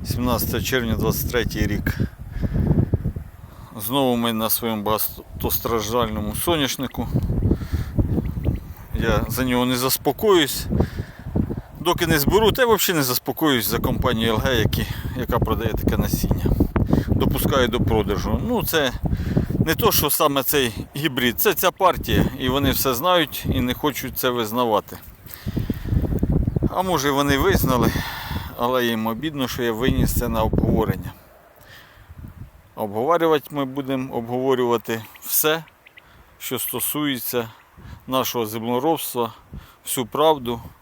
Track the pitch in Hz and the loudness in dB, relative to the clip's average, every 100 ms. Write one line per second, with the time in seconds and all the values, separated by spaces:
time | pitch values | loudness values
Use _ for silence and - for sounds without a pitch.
0 | - 120 123 113 - 123 95 131 117 107 | -2 -2 2 0 0 -2 0 0 2 0
1 | 110 110 - 120 107 107 104 104 - - | 0 0 0 0 0 0 0 0 -2 -2
2 | - - - - - - - - - - | -4 -6 -12 -6 -2 0 2 2 2 0
3 | - - - - - - - 113 117 139 | -2 -6 -12 -18 -20 -20 -16 -10 -2 2
4 | 135 120 117 110 113 - 117 110 104 107 | 2 2 2 0 0 0 -2 -2 0 0
5 | - - - - 120 - 113 113 104 120 | -2 -8 -14 -6 -2 -2 0 -2 0 0
6 | 113 107 107 110 - 165 131 - 127 - | 0 -2 -4 -2 0 0 0 -2 -6 -6
7 | 117 - - - - - - - - - | -2 0 0 0 2 0 -2 -6 -4 0
8 | - - - - - - - - - - | 0 0 -2 -4 -2 -4 -8 -16 -8 -2
9 | 113 107 113 127 127 123 123 127 127 - | 2 2 0 -2 0 2 2 0 0 0
10 | - - - 180 139 - - - - - | -2 0 4 6 4 -2 -2 0 0 -2
11 | - - - - - - - - 170 160 | -10 -12 -4 -2 -2 -6 -10 -4 -2 0
12 | 165 160 143 190 220 269 247 208 - 170 | 2 2 4 4 4 4 4 4 4 2
13 | 127 120 - 131 156 127 95 117 131 117 | 2 0 -2 0 2 4 2 0 0 0
14 | 127 113 113 113 135 120 104 - 104 - | 0 2 2 2 2 2 2 0 -2 -4
15 | - 127 120 120 110 107 113 104 - - | -6 -6 -2 0 0 0 0 0 0 0
16 | 107 - - - - - - - - - | 0 0 0 0 0 2 0 0 2 2
17 | - - - - 175 143 120 117 107 110 | 2 2 2 2 2 2 2 2 2 2
18 | 98 98 95 113 220 240 - 160 131 - | 2 -2 -2 -2 0 -2 0 0 0 -2
19 | - - - - - - 160 160 220 170 | -4 -2 0 0 0 0 0 2 2 2
20 | 151 - 156 139 131 147 120 104 - 143 | -2 2 2 2 0 2 0 -2 -10 -4
21 | 151 127 123 - 220 165 185 - 185 147 | -4 0 0 2 0 2 0 4 2 2
22 | - 104 - 131 127 135 139 123 135 120 | 2 2 2 0 0 2 2 2 0 2
23 | 175 180 151 - - 135 123 123 151 - | 2 2 2 -2 -2 0 0 0 -2 -2
24 | 131 - 131 123 107 117 120 101 - 90 | -8 -2 0 0 -2 0 2 2 0 -16
25 | - - - - - - - - - - | -16 -20 -20 -10 -6 -4 -4 -6 0 0
26 | - - - - - - - - 185 160 | 0 -2 0 0 0 0 -2 0 0 2
27 | 139 139 143 139 175 185 143 123 113 120 | 2 2 2 4 4 2 2 2 2 2
28 | - - - - - - 123 127 120 113 | -4 -8 -8 -8 -8 -4 0 2 2 0
29 | 113 113 156 147 127 - 117 110 131 131 | -2 -4 -6 -4 -4 -2 -2 0 0 2
30 | 120 - 120 113 110 - - 110 107 - | 2 0 0 0 2 2 2 2 0 -2
31 | - - - - - - - - - - | -8 -14 -20 -20 -20 -20 -20 -20 -20 -20
32 | - - - - - - - - 107 107 | -20 -18 -18 -18 -20 -20 -20 -8 -6 -2
33 | 135 170 165 151 - 147 135 135 135 135 | 2 2 4 2 0 -4 -4 -4 -4 -4
34 | 131 123 117 123 135 123 123 117 - 113 | -4 -6 -4 -2 2 2 4 2 0 -6
35 | 110 - - - 151 160 156 _ - - | -6 -16 -4 0 2 0 -4 _ -20 -20
36 | - - - - - 123 - 123 - 147 | -20 -20 -20 -16 -6 -6 -4 -4 -4 -2
37 | 147 127 - 123 113 - _ - - - | -2 -2 -2 -2 -4 -12 _ -20 -18 -16
38 | - 131 120 123 107 113 113 123 151 160 | -2 0 0 -2 -4 -4 -2 0 2 0
39 | - 123 113 - - - - - - - | -2 -2 -4 -6 -18 -18 -18 -18 -6 -4
40 | 113 131 156 151 120 117 - - | -4 4 4 4 -2 -6 -10 -20